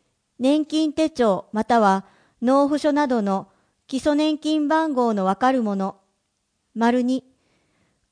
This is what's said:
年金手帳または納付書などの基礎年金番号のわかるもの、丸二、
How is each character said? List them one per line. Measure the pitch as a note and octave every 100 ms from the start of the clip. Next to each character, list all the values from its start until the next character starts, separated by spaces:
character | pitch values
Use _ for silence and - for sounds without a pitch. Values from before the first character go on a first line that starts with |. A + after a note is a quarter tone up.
| _ _ _ -
年 | B3+ D4+ D4+
金 | D#4 D#4
手 | D4 D#4
帳 | D#4 A3+ F#3 -
ま | G#3+
た | - A#3
は | G3+ F#3+ - _ _ -
納 | A#3 C4+ C#4+
付 | D4
書 | D4+
な | C#4+ C#4+
ど | A#3+
の | G3+ F#3+ - _ _ _ -
基 | C4
礎 | D4+ D4
年 | D#4 D4+
金 | D4+ D#4 D4
番 | D#4+ D#4+
号 | B3+ A#3+
の | G#3
わ | F#3+ G3
か | B3+
る | C4
も | G#3+ G3
の、 | G3 - _ _ _ _ _ _ _ A3
丸 | A#3 B3
二、 | B3 C4 - _ _ _ _ _ _ _ _